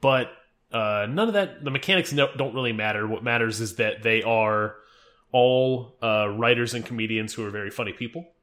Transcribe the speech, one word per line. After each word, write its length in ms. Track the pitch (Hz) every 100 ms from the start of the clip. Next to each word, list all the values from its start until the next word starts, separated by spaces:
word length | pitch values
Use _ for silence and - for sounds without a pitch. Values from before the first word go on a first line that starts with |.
But, 300 | 135 131 120 - _ _ _
uh, 380 | 113 107 104 104
none 160 | 147 220
of 80 |
that, 300 | 208 190 -
the 60 | 143
mechanics 400 | 135 - 190 -
no, 200 | 143 139 123
don't 180 | 135
really 180 | 117 127
matter. 360 | 110 107 107 107
What 160 | 110
matters 360 | 120 117 113 107
is 140 | 113
that 300 | - 110 -
they 180 | 110 110
are 540 | 110 113 110 107 107 - _ _ _ _ _
all, 680 | 127 123 127 131 127 117 _
uh, 280 | 113 107 104
writers 440 | 104 117 120 120
and 140 | 120 107
comedians 480 | 120 110 110 107
who 100 | -
are 60 | 107
very 200 | 104 101
funny 220 | - 110
people 440 | - 120 165 175 _